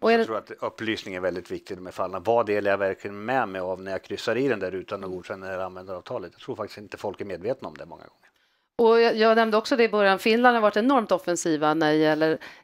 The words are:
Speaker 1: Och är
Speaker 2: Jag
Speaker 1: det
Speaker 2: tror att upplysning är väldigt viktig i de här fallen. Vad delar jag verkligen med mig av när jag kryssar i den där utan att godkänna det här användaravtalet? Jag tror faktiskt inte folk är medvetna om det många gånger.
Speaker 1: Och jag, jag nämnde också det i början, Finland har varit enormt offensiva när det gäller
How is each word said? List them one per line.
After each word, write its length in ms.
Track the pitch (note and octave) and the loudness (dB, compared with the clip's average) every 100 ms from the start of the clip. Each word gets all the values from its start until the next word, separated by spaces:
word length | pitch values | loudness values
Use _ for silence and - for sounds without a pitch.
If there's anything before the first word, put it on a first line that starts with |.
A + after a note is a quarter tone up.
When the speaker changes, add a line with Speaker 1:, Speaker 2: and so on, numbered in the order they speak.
Speaker 1:
Och 80 | A3 | 2
är 20 | |
Speaker 2:
Jag 80 | A#3 | 2
Speaker 1:
det 40 | |
Speaker 2:
tror 140 | A3 G#2+ | 2 -4
att 120 | - | -8
upplysning 640 | - A#2 - A2 G#2+ G#2+ | -10 -10 -6 -4 -4 -6
är 60 | F2+ | -4
väldigt 300 | F#2 F2+ F2 | -4 -4 -8
viktig 240 | F2+ - | -12 -12
i 20 | F#2 | -14
de 100 | F#2 | -12
här 60 | |
fallen. 300 | - F#2 F#2 | -8 -6 -4
Vad 240 | F2+ A#2 G#2 | 0 0 2
delar 240 | G#2 G2+ | 0 2
jag 80 | G2 | 0
verkligen 460 | G2 F#2+ G#2 G2+ | 0 -4 -10 -10
med 240 | G#2+ C3 G#2+ | -4 -2 -2
mig 120 | F#2+ | -4
av 220 | F2+ F#2 | -6 -6
när 80 | F#2+ | -6
jag 100 | F#2+ | -8
kryssar 320 | - G2+ - A2+ | -8 -8 -4 0
i 120 | C#3 | 0
den 120 | G#2+ | -2
där 120 | F#2 | -4
utan 300 | F#2 E2+ G2+ | -6 -8 -10
att 60 | F#2+ | -8
godkänna 360 | F#2 - G2 F#2+ | -10 -10 -12 -8
det 60 | |
här 60 | F#2 | -8
användaravtalet? 680 | F#2 F#2 F#2+ F2+ - B2 F2 | -8 -10 -12 -12 -10 -10 -12
Jag 60 | - | -16
tror 160 | - A2 | -12 -10
faktiskt 220 | G#2 - | -10 -12
inte 180 | G#2 - | -16 -10
folk 240 | G#2+ F2+ | -8 -8
är 40 | |
medvetna 440 | G2+ F2 G2+ C3 F#2 | -10 -8 -6 -6 -8
om 80 | D2 | -14
det 100 | D#2+ | -16
många 160 | D#2+ | -18
gånger. 100 | D#2 _ _ _ _ _ _ - | -20 _ _ _ _ _ _ 2
Speaker 1:
Och 200 | A3+ A#3 | 4 6
jag, 160 | A#3 A3 | 4 4
jag 200 | A3 A3 | 4 6
nämnde 200 | A3+ G#3+ | 4 2
också 200 | A3 B3+ | 2 2
det 80 | |
i 40 | A3+ | 2
början, 300 | G#3 G3 F#3+ | 4 4 4
Finland 380 | A#3 A#3 B3 A#3 | 2 4 4 6
har 60 | |
varit 140 | G#3 G#3 | 4 4
enormt 360 | B3 C4+ G#3 | 4 2 2
offensiva 640 | F3 - F3 F3 D3+ D3+ | 0 0 -2 0 2 2
när 120 | D#3+ D#3 | 2 4
det 40 | D#3 | 4
gäller 400 | D#3 D3+ D#3+ D#3 - - | 4 4 2 0 -6 -20